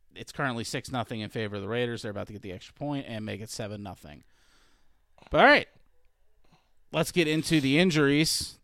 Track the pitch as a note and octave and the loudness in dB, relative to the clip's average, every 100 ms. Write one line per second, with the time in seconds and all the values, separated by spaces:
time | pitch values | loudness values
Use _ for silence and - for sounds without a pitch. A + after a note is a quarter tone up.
0 | _ F2+ A2+ - C#3 A#2 A2 C#3 - B2 | _ -18 -14 -6 -4 -4 -6 -8 -6 -6
1 | A2 A#2 G#2+ B2 A2 G2+ G2 A#2+ A#2+ A#2 | -4 -6 -8 -6 -6 -6 -4 -2 -2 -4
2 | A#2+ G2+ G2 G#2 G2+ F2 - - - C#3+ | -8 -8 -8 -10 -12 -12 -14 -10 -6 -6
3 | - A2 G#2+ G2 A2 - G#2+ G#2 G2 G#2 | -6 -8 -8 -8 -10 -10 -10 -10 -12 -14
4 | - D2 - _ _ _ _ _ _ _ | -18 -20 -20 _ _ _ _ _ _ _
5 | _ _ - D3 A#3 D4 - _ _ _ | _ _ -2 6 8 6 2 _ _ _
6 | _ _ _ _ _ _ _ _ _ D#3 | _ _ _ _ _ _ _ _ _ -2
7 | E3 F3+ D#3 D#3 - D#3+ C3+ C#3+ F#3 D#3 | 0 2 2 2 2 2 4 4 4 6
8 | C#3 C#3+ D#3+ - - - | 4 4 2 0 -4 -10